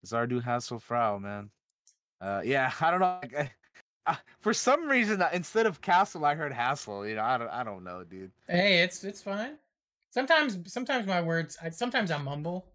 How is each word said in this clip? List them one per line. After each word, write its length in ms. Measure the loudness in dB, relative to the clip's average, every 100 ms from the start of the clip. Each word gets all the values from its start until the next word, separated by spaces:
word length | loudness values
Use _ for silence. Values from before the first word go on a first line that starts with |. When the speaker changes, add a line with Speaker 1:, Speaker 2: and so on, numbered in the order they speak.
| -4
Speaker 1:
Zardu 360 | -2 0 -2
Hasselfrau, 760 | -2 -4 -4 -10 -4 0 0 0
man. 280 | -4 -8 -10 _ _ _ _ _ _ _
Uh, 220 | -4 -2
yeah, 280 | 0 2 0 2
<laughs> 60 |
I 100 | 2
don't 80 | 4
know, 200 | 2 0
like, 140 | -6 -6
I, 140 | -6 _ _ -20 _ _ -4
I, 120 | -4 _ _
for 140 | -2
some 340 | 2 4 2 4
reason, 340 | 2 2 2
uh, 80 | 2
instead 320 | 0 0 2 2
of 160 | 0
castle, 440 | 4 4 4 2 2
I 100 | 2
heard 160 | -2
hassle, 540 | 0 0 0 -4 -6 -4
you 80 | -2
know, 80 |
I 140 | 0 0
don't, 120 | -2
I 140 | -6
don't 200 | -6 -8
know, 200 | -10 -12
dude. 280 | -12 -14 -16 _ -2
Speaker 2:
Hey, 320 | 2 4 4
it's, 220 | 4 -2
it's 180 | -12 -10
fine. 360 | -8 -6 -6 -10 _ _ _ _ _
Sometimes, 460 | -4 4 4 4 -2 -8
sometimes 360 | -8 -2 -2 0
my 140 | 0
words, 360 | 2 0 -2 -8
I, 80 | -10
sometimes 420 | -4 -2 0 0
I 60 | -2
mumble 480 | -2 -6 -4 -6 -10